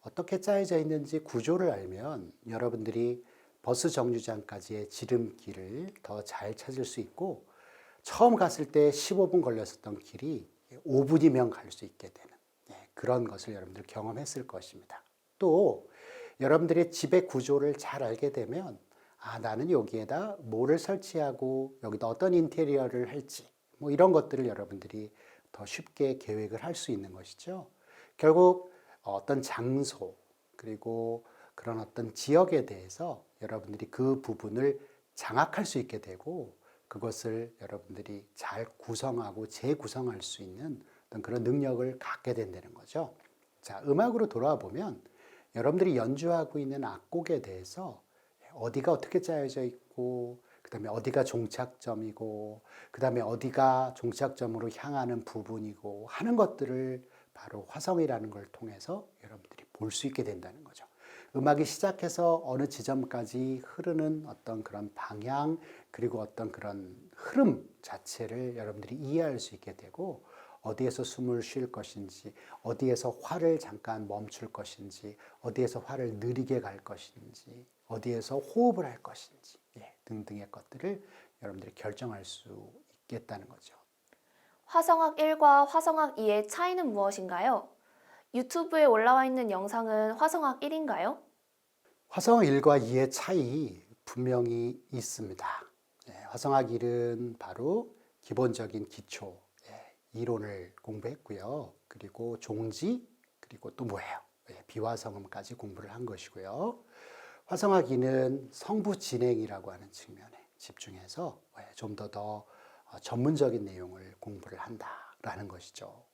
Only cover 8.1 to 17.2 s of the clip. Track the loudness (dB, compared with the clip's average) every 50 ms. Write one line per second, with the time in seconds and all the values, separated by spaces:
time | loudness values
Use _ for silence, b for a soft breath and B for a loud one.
8.1 | 4 8 8 8 10 8 4 4 4 0 -6 4 6 8 8 8 8 4 0 0
9.1 | 4 4 4 6 6 4 4 4 0 -2 -4 -6 -10 -14 -10 -10 -10 -10 -10 -14
10.1 | -14 -10 -6 -6 -6 -6 -8 -12 _ _ _ _ -20 -12 -4 4 6 6 6 8
11.1 | 6 10 10 10 8 8 4 4 2 -4 -12 -16 -16 -16 -16 -18 _ _ -18 -18
12.1 | _ -18 -20 -20 -20 _ _ _ _ _ _ _ -20 -20 -20 _ _ -6 0 2
13.1 | 2 2 2 -2 -6 -10 -12 -10 -10 -12 -12 -14 -14 -16 -16 -12 -10 -8 -6 -6
14.1 | -6 -6 -8 -8 -8 -10 -10 -8 -10 -12 -12 -12 -20 -20 -20 _ -20 -20 _ _
15.1 | _ _ _ _ _ _ 6 8 8 8 8 6 4 2 -6 B B B B B
16.1 | B B B B B B 4 6 6 6 6 6 6 4 4 4 2 -4 0 6
17.1 | 6 6